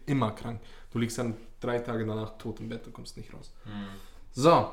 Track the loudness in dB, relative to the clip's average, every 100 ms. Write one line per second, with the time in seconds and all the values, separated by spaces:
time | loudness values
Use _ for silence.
0 | 0 4 4 2 -6 -6 -8 -16 -4 0
1 | 0 2 -2 -2 -8 -6 0 0 0 0
2 | 0 0 -2 -6 -8 -6 -6 -6 -8 -12
3 | -12 -12 -12 -12 -14 -14 -10 -8 -8 -10
4 | -12 -14 -10 6 8 10 6